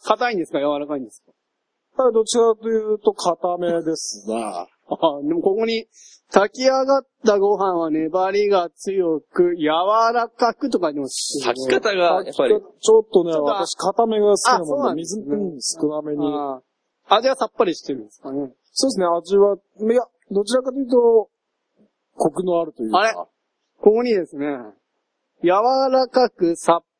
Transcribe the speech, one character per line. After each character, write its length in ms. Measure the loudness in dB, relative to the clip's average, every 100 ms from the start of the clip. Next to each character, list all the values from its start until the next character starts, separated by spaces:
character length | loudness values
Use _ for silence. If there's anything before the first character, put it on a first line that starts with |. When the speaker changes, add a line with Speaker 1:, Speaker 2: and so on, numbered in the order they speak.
Speaker 1:
硬 280 | 0 0 0
い 40 | -2
ん 40 |
で 60 | -4
す 60 |
か？ 80 | -2
柔 200 | -2 -2
ら 80 | -4
か 100 | -8
い 40 |
ん 40 | -10
で 60 |
す 120 | -16 _ _ _ _ _ _ _ 0
か？ 80 |
Speaker 2:
は 60 | 2
い、 20 |
ど 100 | 2
ち 140 | 2 2
ら 180 | 2 0
か 60 |
と 80 | -2
い 80 | -2
う 220 | -2 -2
と、 140 | 0
硬 440 | 0 -2 -2 -2 -2
め 260 | -2 -2
で 120 | -2 -4
す 320 | -8 -12 -8
ね。 60 | -6
Speaker 1:
<laughs> 0 |
あ、 260 | -6 -10 -12 _ -10 -2 -2 0
で 100 | -4
も 80 | -2
こ 140 | 0 0
こ 100 | -2
に、 220 | -4 -6 _ -20 -20 _
炊 300 | 2 2 0
き 40 | 0
上 200 | 2 2
が 140 | 0
っ 80 | -2 _ 0
た 120 | 2
ご 180 | 2 0
飯 200 | 0 -2
は 120 | -2
粘 400 | -2 -2 -2 0
り 160 | 0 2
が 200 | 0 -2
強 480 | -8 -6 -2 0 -2
く、 360 | -2 0 0 0
柔 100 | -2 0 0 2 2
ら 160 | 0 -4
か 240 | -2 -2 -2
く 140 | -4
と 80 | -2
か 120 | -2
言 0 |
っ 20 | -4
て 60 |
ま 80 | -8
す。 300 | -8 -8 -6
Speaker 3:
炊 220 | -4 -4 -2
き 40 |
方 240 | -2 0 0
が、 280 | 2 0
や 80 | -2
っ 40 | 0
ぱ 120 | 2
り。 120 | 2 -2 _
Speaker 2:
ち 120 | 4
ょ 80 | 4
っ 40 | 4
と 120 | 2
ね、 100 | 2
Speaker 1:
ち 40 | 0
ょ 60 |
っ 40 | 0
と、 60 | -2 -4
Speaker 2:
私、 100 | -4
硬 320 | -2 0 0
め 120 | 2
が 120 | 2
好 60 | 4
き 80 | 4
な 100 | 2
も 40 |
ん 40 | 0
で、 60 |
Speaker 1:
あ、 20 | -2
そ 0 |
う 40 | -2
な 80 |
ん 20 | -4
で 100 | -6
す 140 | -10
ね。 60 | -4
Speaker 2:
水、 100 | -4
う 20 | -4 -6
ん、 60 |
少 260 | -8 -4 -2
な 140 | -2
め 140 | -6 -4
に。 100 | -4
Speaker 1:
あ 360 | -4 -6 -8 _ _ _ _ 0
ー。 60 | 2
味 120 | 2
は 80 | 0
さ 100 | -2
っ 60 | 0
ぱ 100 | -2
り 100 | -2
し 60 |
て 120 | -6
る 60 | -10
ん 60 | -12
で 60 |
す 100 | -18
か 100 | -10
ね？ 220 | -8 -8 -12 _
Speaker 2:
そ 160 | -4 -2
う 20 |
で 20 |
す 80 | 0
ね、 60 | 0
味 320 | -2 0 2
は、 200 | 2 0 _ -6
い 20 | 0 0
や、 120 | -2 _ -6
ど 120 | -4
ち 120 | 0 -2
ら 60 |
か 100 | 0
と 60 | -4
い 60 |
う 40 | 0
と、 440 | 4 6 4 2 _ _ _ _ _ _ _ _ -2
コ 140 | -2
ク 140 | -2
の 180 | 0 0
あ 40 | -2
る 80 |
と 100 | -6
い 40 | -2
う 40 |
か。 80 | 0
Speaker 1:
あ 80 | 0
れ？ 60 | -2
こ 120 | -12 _ _ _ _ _
こ 240 | 4 4
に 100 | 2
で 140 | 0 -2
す 100 | -6
ね、 80 | -8 -8 -12 -20 _ _ _ _ _ _
「柔 60 | 0 2 2 2 2
ら 160 | 2 2
か 220 | 2 2
く 260 | 2 -2 0
さ 220 | 2 0
っ 40 | -2